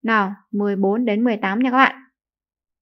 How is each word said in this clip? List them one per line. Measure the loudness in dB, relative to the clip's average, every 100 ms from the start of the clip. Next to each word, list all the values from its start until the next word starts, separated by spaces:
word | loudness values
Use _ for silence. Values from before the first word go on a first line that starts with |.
Nào, | 0 0 0 -6 _
mười | -4 -2 0
bốn | 0 0
đến | 0 0
mười | 0 0
tám | -2 -2
nha | 0
các | 2
bạn. | 2 0 -20 _ _ _ _ _ _ _